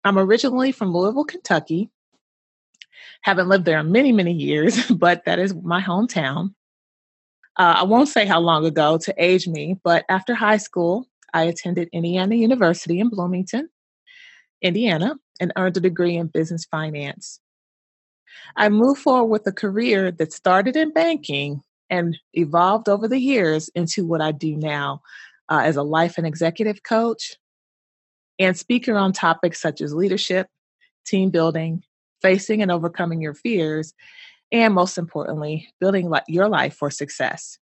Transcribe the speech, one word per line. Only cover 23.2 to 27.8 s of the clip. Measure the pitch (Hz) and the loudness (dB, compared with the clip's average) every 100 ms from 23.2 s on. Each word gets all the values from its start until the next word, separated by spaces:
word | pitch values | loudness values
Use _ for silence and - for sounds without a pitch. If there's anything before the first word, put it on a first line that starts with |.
| 262 262 170 156 160 175 | 0 2 2 0 -4 -6
into | 165 - 165 | -4 -2 -2
what | 165 | -2
I | 156 | -2
do | 151 160 151 | -2 -4 -4
now, | 151 147 139 139 - - - _ - | -4 -4 -6 -8 -14 -20 -20 _ -2
uh, | 156 | 0
as | 139 143 | 2 0
a | |
life | 147 160 170 175 | 0 0 0 -2
and | 165 | -6
executive | 156 165 165 214 202 | -2 -2 0 -4 -4
coach | - 226 233 226 - - _ _ _ _ | -2 0 0 -4 -10 -16 _ _ _ _